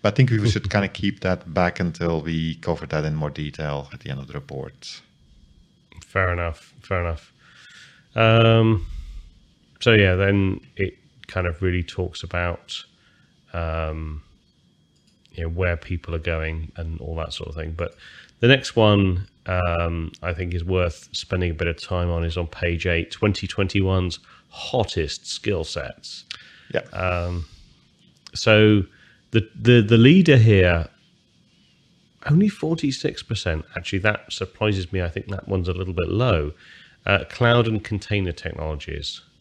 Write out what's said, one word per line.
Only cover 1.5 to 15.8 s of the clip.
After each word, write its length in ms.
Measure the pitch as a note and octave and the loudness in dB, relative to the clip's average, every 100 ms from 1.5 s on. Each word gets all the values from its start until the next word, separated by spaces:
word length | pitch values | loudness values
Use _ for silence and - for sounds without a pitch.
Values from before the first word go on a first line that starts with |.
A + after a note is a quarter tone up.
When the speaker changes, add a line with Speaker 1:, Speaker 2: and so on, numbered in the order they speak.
Speaker 1:
back 260 | E2 F2 - | 0 0 0
until 440 | F2+ D#2+ E2+ E2 | -6 -2 -2 -2
we 320 | D#2 E2 D#2+ D#2 | -2 -4 -4 -6
cover 300 | - D#2+ D2+ | -6 -6 -4
that 180 | D#2+ | -4
in 100 | D2+ | -2
more 160 | D2+ D2+ | -4 -6
detail 600 | C#2+ D2+ C#2+ D2+ C#2+ C#2 | -6 -10 -8 -6 -6 -10
at 80 | - | -16
the 100 | - | -12
end 80 | C2+ | -10
of 80 | C2+ | -10
the 40 | |
report. 720 | D2 - C2+ C2+ - - - _ _ _ _ _ _ _ _ _ - - | -14 -12 -12 -12 -16 -20 -20 _ _ _ _ _ _ _ _ _ -20 -6
Speaker 2:
Fair 260 | G2+ F#2 | -2 0
enough, 400 | F2 E2+ D#2+ - - | -2 -4 -8 -18 -20
fair 200 | - F#2 | -6 -4
enough. 300 | F2 E2 - _ _ _ - - - _ _ A2+ | -4 -6 -12 _ _ _ -20 -20 -20 _ _ 2
Um, 720 | A2+ A2+ A2+ A2+ A2+ A2 - - - - - _ _ _ _ _ | 4 6 6 6 4 2 -2 -10 -12 -16 -18 _ _ _ _ _
so 120 | - | 4
yeah, 220 | A2+ G2 | 6 6
then 460 | F#2 G2 G2 F#2+ G2 - - | 4 2 2 2 -2 -10 -6
it 200 | G2 - _ _ - | -6 -6 _ _ -8
kind 200 | - F2+ | -4 -4
of 140 | D#2+ | -2
really 220 | F#2+ F2+ | 0 0
talks 400 | E2+ - F2+ - | -4 -6 -6 -8
about, 600 | F2+ F2 F2 E2+ - - - _ _ _ _ _ _ | -8 -4 -4 -6 -10 -16 -16 _ _ _ _ _ _
um, 720 | E2+ E2 D#2+ D#2+ D#2+ D#2 D2+ - _ _ _ _ _ _ _ _ _ _ | -6 -4 -4 -4 -6 -8 -10 -14 _ _ _ _ _ _ _ _ _ _
you 100 | - | -8
know, 60 | E2 | -6
where 260 | E2 F2+ | -2 -2
people 380 | E2+ | -2